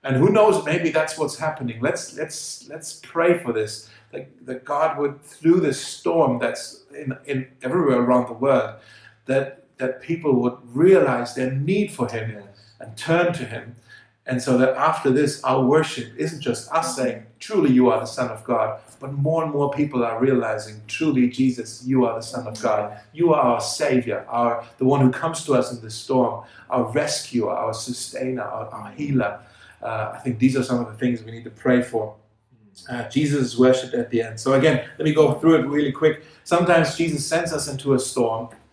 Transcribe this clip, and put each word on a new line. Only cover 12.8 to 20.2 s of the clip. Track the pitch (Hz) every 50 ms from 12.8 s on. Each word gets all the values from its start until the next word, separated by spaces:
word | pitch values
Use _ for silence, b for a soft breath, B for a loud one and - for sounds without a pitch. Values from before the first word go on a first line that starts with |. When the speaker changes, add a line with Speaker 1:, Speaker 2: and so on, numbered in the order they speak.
Speaker 1:
and | - 113 110
turn | - - - 165 170 175 175
to | - - 123
Him. | 107 110 - - 117 - - b b b b b b b b _
And | - 127 123
so | - 139 127
that | 123 127 131 131
after | 131 143 160 156 - - 143
this, | 127 139 147 135 - - -
our | 131 131 131
worship | 127 123 143 160 156 - - 131 113 110 -
isn't | - 151 165 165 147
just | - 123 - - - -
us | - 165 - - -
saying, | 131 127 110 - - - - _ _
"Truly | - - 214 190 156 135
you | 127 127 127 117
are | 110 -
the | -
Son | - - - 123 117
of | 113 -
God," | - - 120 113 107 101 - B B B - _
but | 139 139
more | 143 139 139 156 160 165 156
and | 156
more | 143 143 143 127
people | 113 143 147 143 - 127
are | 117 117 113
realizing, | 113